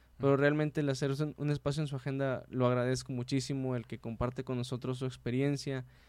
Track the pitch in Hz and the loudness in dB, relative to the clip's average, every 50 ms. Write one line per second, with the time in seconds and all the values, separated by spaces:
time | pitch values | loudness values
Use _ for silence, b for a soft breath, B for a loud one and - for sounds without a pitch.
0 | b b b - 135 139 139 135 143 143 151 151 151 151 - 156 147 139 135 127 | b b b 2 4 6 6 8 6 6 6 4 2 0 0 0 0 0 0 0
1 | 147 139 139 139 151 151 - - 143 147 147 139 - 143 139 156 156 135 147 131 | 0 0 0 0 -2 -4 -2 -2 -2 -2 -2 0 -2 -2 -2 -2 -2 -4 -4 -6
2 | - 143 135 135 139 135 127 - - - - 127 127 123 123 123 120 127 131 127 | -4 -4 -2 -2 -2 -2 -2 -4 -6 -4 0 4 4 4 4 4 2 2 0 -2
3 | - - 135 123 123 127 139 135 127 - 139 135 131 131 127 120 113 - 117 - | -2 -6 -6 -6 -2 0 0 -2 0 0 -4 -2 -2 -2 -2 -2 -4 -6 -10 -8
4 | - 117 113 - 120 123 127 - 131 - 127 123 123 123 127 120 - 127 127 123 | -6 -8 -4 -2 -2 -4 -2 -4 -6 -4 -4 -4 -2 -4 -4 -4 -2 -4 -4 -2
5 | 131 131 - - - 120 120 131 139 143 143 139 - 143 135 131 123 b b b | -4 -6 -6 -6 -4 -2 0 2 2 2 0 -2 -4 -6 -6 -6 -8 b b b
6 | b | b